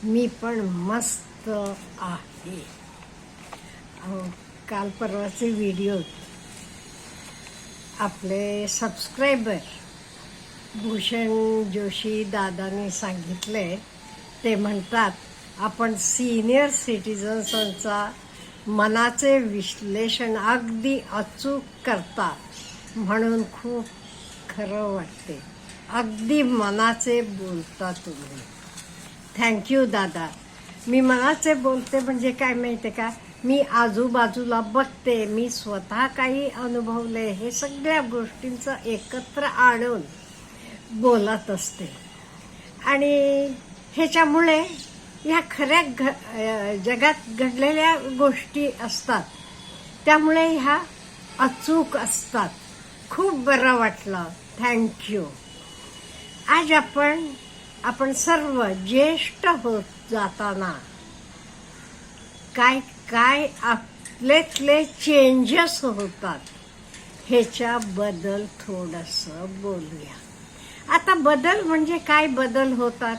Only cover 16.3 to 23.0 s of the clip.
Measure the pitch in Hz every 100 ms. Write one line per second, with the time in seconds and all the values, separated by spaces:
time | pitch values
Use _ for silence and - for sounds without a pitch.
16.3 | 233 220 262 285 277 - 220 185 208 208
17.3 | 220 214 220 208 180 220 202 208 247 -
18.3 | - - - - 208 214 220 233 240 277
19.3 | 269 233 202 185 - 208 196 226 - 240
20.3 | 220 202 247 233 226 240 269 - 208 214
21.3 | - 269 277 - - - 214 175 - 185
22.3 | 147 - - - - - 226